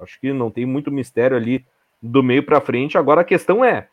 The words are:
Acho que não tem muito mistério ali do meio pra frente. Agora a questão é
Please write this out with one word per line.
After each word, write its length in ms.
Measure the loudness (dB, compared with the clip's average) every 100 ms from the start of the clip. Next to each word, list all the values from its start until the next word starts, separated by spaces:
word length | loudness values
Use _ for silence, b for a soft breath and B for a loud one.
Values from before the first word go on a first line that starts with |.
Acho 180 | -20 -10
que 140 | -6
não 180 | -4 -6
tem 140 | -4
muito 260 | -4 -4 -4
mistério 460 | -8 -6 0 0 0
ali 260 | -2 -4 -6 _ _ _
do 220 | 0 2
meio 200 | 4 0
pra 160 | 2 0
frente. 380 | 0 -4 -2 0
Agora 240 | 2 2
a 40 |
questão 380 | 2 0 0 2
é 260 | 2 0 -6